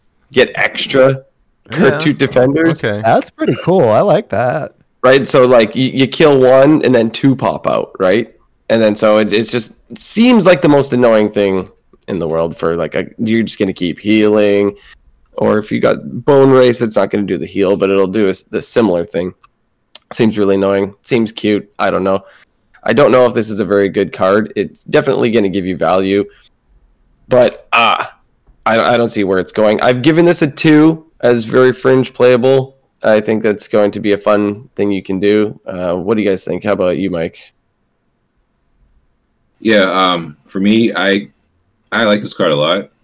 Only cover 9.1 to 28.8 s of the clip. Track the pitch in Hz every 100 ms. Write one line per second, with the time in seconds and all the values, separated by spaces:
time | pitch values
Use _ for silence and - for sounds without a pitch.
9.1 | 107 104 104 110 120 - _ - 117 -
10.1 | 190 240 233 185 180 156 143 139 123 123
11.1 | 110 104 104 101 95 92 _ _ _ -
12.1 | 95 82 80 82 80 85 85 80 - 90
13.1 | - 110 113 107 - 98 - 90 73 104
14.1 | 110 107 107 104 101 101 101 _ - _
15.1 | _ _ - 107 107 104 117 127 - 101
16.1 | 87 135 139 135 131 127 117 117 113 117
17.1 | 107 98 87 90 92 95 98 98 98 92
18.1 | 107 98 95 - 95 - - 110 87 85
19.1 | 85 90 - _ _ _ _ _ - -
20.1 | - 113 104 98 98 98 98 98 - -
21.1 | 123 107 - 104 101 - - 98 92 95
22.1 | 98 - - _ _ _ _ - 117 131
23.1 | 127 123 117 110 104 92 101 98 98 92
24.1 | - 95 104 107 - 90 - - 151 143
25.1 | 110 120 110 98 95 90 82 80 92 95
26.1 | 98 101 _ _ _ _ _ _ _ _
27.1 | _ - 123 117 - - 120 113 95 -
28.1 | - _ _ _ _ - 113